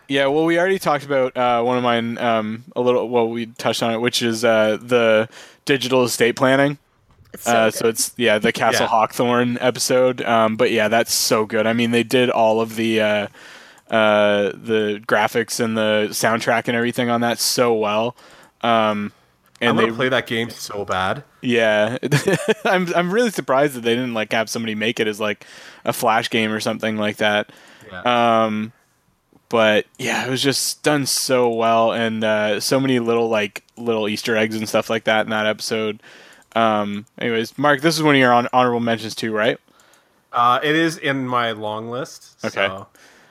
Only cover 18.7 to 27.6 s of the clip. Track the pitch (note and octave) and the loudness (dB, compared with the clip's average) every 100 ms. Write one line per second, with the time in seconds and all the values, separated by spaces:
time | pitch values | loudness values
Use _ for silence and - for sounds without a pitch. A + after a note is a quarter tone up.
18.7 | A2+ G#2+ G#2 G#2 - _ _ _ _ A#2+ | 2 2 0 -6 -12 _ _ _ _ 0
19.7 | A2+ A2+ A2+ C3 B2 - A2+ A#2 - - | 2 0 0 0 0 -2 -4 -4 -8 -12
20.7 | G#2 G2+ F#2 F#2 B2+ - _ B2+ A#2 A2+ | -10 -4 -2 -2 -4 -10 _ -2 2 4
21.7 | G#2+ G#2+ B2 - D3 - F3 - G#3+ - | 2 0 -2 -2 0 0 -2 -2 -2 0
22.7 | F#3 F3 E3+ F3 G#3+ A#3+ - C#3+ C3 D3 | 0 0 -2 0 0 0 -2 -2 0 0
23.7 | B2+ A#2 A#2 B2+ A#2 G#2+ A#2 A2 A#2+ A2+ | -2 -2 -2 -2 -4 -2 -2 -2 -4 -6
24.7 | G#2+ A2 A#2+ A2 G#2 G#2+ G#2 - - - | -4 -4 -2 -2 -2 -4 -6 -12 -20 -20
25.7 | - - - A#2+ A2 A#2 A2+ A2 A2 A#2 | -10 -6 -2 0 0 0 -2 -2 -2 -4
26.7 | A2 A2 G#2+ G#2 G#2 G#2+ G#2 G#2 - | -4 -4 -4 -4 -2 0 0 -2 -12